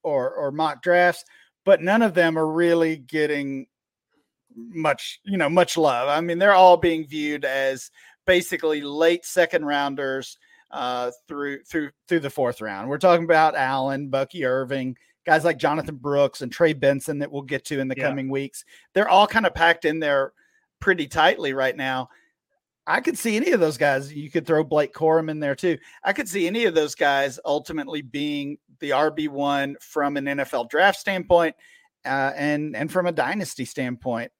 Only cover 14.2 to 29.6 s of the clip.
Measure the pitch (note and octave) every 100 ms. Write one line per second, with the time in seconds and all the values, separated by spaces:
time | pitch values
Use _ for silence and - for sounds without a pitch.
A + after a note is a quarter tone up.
14.2 | C3+ F3+ C3 C3 B2+ C3+ C3 B2 _ _
15.2 | - D#3 E3 D#3 D#3 D#3 D3 C#3+ C#3+ C#3+
16.2 | C#3 - B2+ - E3 D3 C#3 C#3 - D3
17.2 | C#3+ C#3+ C3+ C3+ - C#3+ C3 C3+ C#3+ C#3
18.2 | C3 C3+ C#3 - _ - _ F#3 G#3+ F#3
19.2 | G#3 A3+ G3 - E3 E3 D#3+ D#3+ D3+ C#3
20.2 | C3+ _ _ _ _ _ G3 F3+ C#3+ D#3+
21.2 | D#3+ - D3 C3+ C3 C3+ C3 C3 B2 _
22.2 | _ _ _ _ _ _ - F#3+ D4 -
23.2 | A#3 G#3+ E4+ B3 D#3+ C3 D3 C3+ C#3 D3
24.2 | D3 E3+ C#3+ D#3 D3 D3+ C#3+ - D#3+ D#3+
25.2 | D#3 D3+ C#3+ C#3 F3+ D3 - - - G3+
26.2 | G#3+ F#3+ E3+ A3+ A3+ D#3+ D3+ - D3 C#3
27.2 | C#3 B2 - C#3+ C3 D#3+ C#3 D3+ C3 C#3+
28.2 | D3 D3 C#3+ D3 _ _ C#3+ C3+ D#3 D3+
29.2 | D3+ C#3 C#3+ C#3+